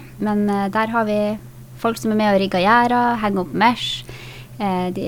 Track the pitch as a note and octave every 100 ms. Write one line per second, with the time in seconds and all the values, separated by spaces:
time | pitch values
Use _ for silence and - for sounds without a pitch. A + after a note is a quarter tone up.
0 | - - G#3+ G#3 G#3 G3+ G3 A3 A3 A#3
1 | G#3+ G#3 G#3 G#3+ - - - - A3+ A3+
2 | A3 G#3+ G#3+ G3 G3 F#3+ G3 A#3+ A#3+ A#3+
3 | A#3+ A#3 G#3+ G3 D#3 F3 A#3 A#3 - -
4 | - - - - - - G3+ F#3 F3+ F#3+